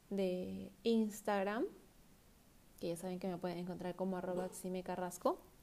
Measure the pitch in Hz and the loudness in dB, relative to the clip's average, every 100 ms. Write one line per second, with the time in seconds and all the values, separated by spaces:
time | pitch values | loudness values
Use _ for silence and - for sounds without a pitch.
0 | - 196 190 180 190 190 190 - 233 226 | -4 0 2 0 -2 -6 -8 -2 4 4
1 | 214 202 - 202 196 214 403 - - - | 4 0 2 2 2 2 -2 -4 -20 -20
2 | - - - - - - - - 170 170 | -20 -20 -20 -20 -20 -20 -20 -6 -4 -2
3 | 185 180 190 175 180 170 180 175 180 175 | -4 -2 -2 -2 -2 -2 -4 -4 -4 0
4 | 190 185 180 180 185 - 185 185 180 180 | 0 0 0 0 -2 -4 -4 -2 -2 -2
5 | 180 - 269 381 - - | -2 2 2 2 -4 -20